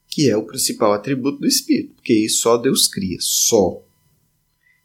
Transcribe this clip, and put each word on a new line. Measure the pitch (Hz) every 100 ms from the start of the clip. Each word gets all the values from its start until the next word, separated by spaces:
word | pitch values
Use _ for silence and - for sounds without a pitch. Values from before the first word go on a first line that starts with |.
| _
Que | - 139
é | 107
o | 113
principal | - - 120 113
atributo | 104 - 135 131 143
do | -
espírito, | - - 302 - _
porque | -
isso | 110 107 -
só | 117 120
Deus | 135 190 -
cria, | - 95 85
só. | - - - 110 90 - - _ _ _ _ _ _ _ _ _